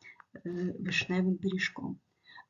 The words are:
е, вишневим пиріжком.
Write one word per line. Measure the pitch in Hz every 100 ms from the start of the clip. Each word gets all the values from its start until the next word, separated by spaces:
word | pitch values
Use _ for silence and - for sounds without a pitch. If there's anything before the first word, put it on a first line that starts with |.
| - - - - 170
е, | 175 180 -
вишневим | 185 - - 185 185 180
пиріжком. | 190 185 - - - 185 _ _ - -